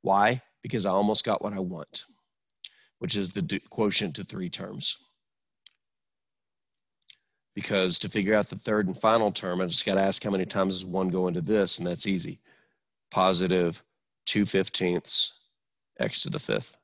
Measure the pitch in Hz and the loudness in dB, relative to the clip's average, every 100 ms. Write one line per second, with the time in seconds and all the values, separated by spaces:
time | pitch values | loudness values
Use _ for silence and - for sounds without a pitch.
0 | - 98 104 127 _ _ 117 117 98 95 | 4 4 4 2 _ _ -6 -2 2 2
1 | 104 107 - 104 104 101 92 85 71 - | 4 2 0 -2 -2 -6 -6 -8 -10 -12
2 | - _ _ _ _ _ - _ _ _ | -14 _ _ _ _ _ -20 _ _ _
3 | 85 104 92 101 82 101 _ - 107 - | -4 -2 -2 -4 -4 -4 _ 0 2 2
4 | 98 73 90 - 90 - 95 101 - - | -2 -6 -10 -8 -8 -8 -10 -4 -4 -4
5 | _ _ _ _ _ _ _ _ _ _ | _ _ _ _ _ _ _ _ _ _
6 | _ _ _ _ _ _ _ _ _ _ | _ _ _ _ _ _ _ _ _ _
7 | - - _ _ _ - - 101 92 85 | -20 -20 _ _ _ -10 -2 0 2 0
8 | 101 107 98 107 101 104 - 107 95 90 | -2 -2 2 2 0 -8 -2 0 0 0
9 | 110 113 107 - 95 90 92 82 - 98 | 2 4 2 0 -4 -2 0 0 2 2
10 | 98 - 107 98 90 101 95 92 92 92 | 4 2 0 -2 -2 0 0 -2 -4 -2
11 | 92 92 90 87 82 107 95 - 87 85 | 0 0 0 -2 0 2 4 2 0 -2
12 | - 95 - - _ _ _ _ _ _ | -2 -2 -4 -10 _ _ _ _ _ _
13 | _ - 92 90 90 90 87 82 _ _ | _ 2 2 2 2 2 2 -2 _ _
14 | _ _ - 104 101 98 92 - 90 87 | _ _ -2 0 2 2 0 0 0 0
15 | - - - - _ _ _ _ _ - | 0 0 0 -4 _ _ _ _ _ -6
16 | - - - - - 52 - - | -2 -2 -2 -6 -2 -2 -4 -20